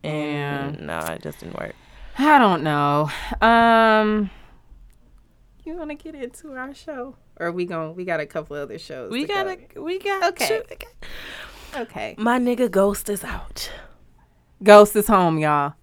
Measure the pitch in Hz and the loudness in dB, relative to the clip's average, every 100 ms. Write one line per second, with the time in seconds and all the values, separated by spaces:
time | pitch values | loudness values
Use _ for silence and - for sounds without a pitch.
0 | 151 151 151 147 143 143 139 147 76 80 | -8 -8 -6 -6 -6 -6 -6 -10 -8 -8
1 | 80 82 76 73 85 - - - _ - | -6 -8 -12 -14 -14 -10 -12 -14 _ -20
2 | - - 285 294 220 170 151 147 143 147 | -16 -2 4 6 6 4 0 0 2 2
3 | 151 - - - 226 233 233 226 226 220 | 0 -4 -8 0 4 6 6 6 4 4
4 | 214 214 202 - - - _ - - _ | 2 0 -2 -8 -20 -20 _ -20 -20 _
5 | _ - _ _ _ _ - 339 302 294 | _ -20 _ _ _ _ -14 -12 -10 -12
6 | 320 302 247 262 311 262 262 277 - 277 | -14 -12 -12 -12 -16 -12 -12 -14 -12 -12
7 | 262 - _ - 170 175 175 170 160 170 | -12 -14 _ -8 -6 -4 -6 -6 -8 -10
8 | 180 165 147 165 151 147 143 - - 139 | -6 -4 -4 -8 -8 -10 -10 -12 -14 -14
9 | 113 233 302 403 381 370 - - 311 381 | -8 -8 -4 -4 -4 -8 -14 -14 -8 -6
10 | 403 392 349 349 - 440 480 - - - | -4 -2 -2 -2 -2 -4 -6 -18 -20 -18
11 | - - - - - - - 285 233 160 | -16 -16 -16 -16 -18 -20 -12 -10 -10 -8
12 | 107 - 220 247 247 240 247 190 196 202 | -10 -4 0 2 0 0 0 2 2 0
13 | - 202 - - - - - - - - | -6 -6 -6 -12 -12 -12 -12 -12 -20 -20
14 | _ _ _ _ _ _ 196 208 208 214 | _ _ _ _ _ _ 10 10 10 6
15 | 202 202 175 160 151 147 143 - | 4 4 4 2 2 0 0 -6